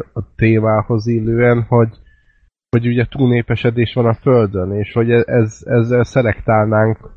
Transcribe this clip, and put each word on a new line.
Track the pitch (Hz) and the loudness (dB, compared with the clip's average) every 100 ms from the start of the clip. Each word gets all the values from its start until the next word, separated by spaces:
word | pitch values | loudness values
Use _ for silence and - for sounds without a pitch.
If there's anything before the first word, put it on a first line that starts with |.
| - | -2
a | - 101 - | -10 -10 -2
témához | 113 110 110 107 - 117 110 | 0 2 2 -2 -2 -4 -2
illően, | 117 110 113 120 120 113 | -4 -2 0 2 2 2
hogy, | 120 113 - - _ _ _ _ _ _ | 2 2 -2 -20 _ _ _ _ _ _
hogy | 117 120 | -2 0
ugye | 120 113 | -2 -2
túlnépesedés | - 127 120 117 113 123 117 117 | 0 0 0 -2 -2 -2 0 -2
van | - 117 | 0 0
a | |
Földön, | 110 - 123 104 98 92 | 0 2 2 2 -2 -4
és | 101 104 | -4 -4
hogy | 120 117 | -2 0
e-, | 117 113 | 2 2
ez, | 123 110 - | 0 0 -4
ezzel | - 123 117 123 | -4 0 0 0
szelektálnánk | 113 135 120 95 - 110 107 107 110 107 - | 0 0 0 -2 0 0 2 2 0 -2 -8